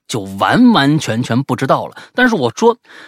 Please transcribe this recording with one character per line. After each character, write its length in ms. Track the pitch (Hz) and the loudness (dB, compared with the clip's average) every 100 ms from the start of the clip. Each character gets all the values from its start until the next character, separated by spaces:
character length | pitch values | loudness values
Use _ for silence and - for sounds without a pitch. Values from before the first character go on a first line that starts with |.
| - | -12
就 140 | 113 | -10
完 500 | 98 98 98 170 247 | -8 -4 0 4 4
完 260 | 190 139 151 | 4 2 0
全 220 | - 110 | -2 -6
全 220 | - 117 | -2 -2
不 100 | 135 | -2
知 140 | 156 131 | -4 -2
道 180 | 147 95 | -2 -4
了。 100 | - - | -14 -12
但 160 | - 247 | -2 0
是 60 | 214 | 0
我 140 | 120 - | -2 0
说 220 | 226 226 _ - | 0 0 _ -20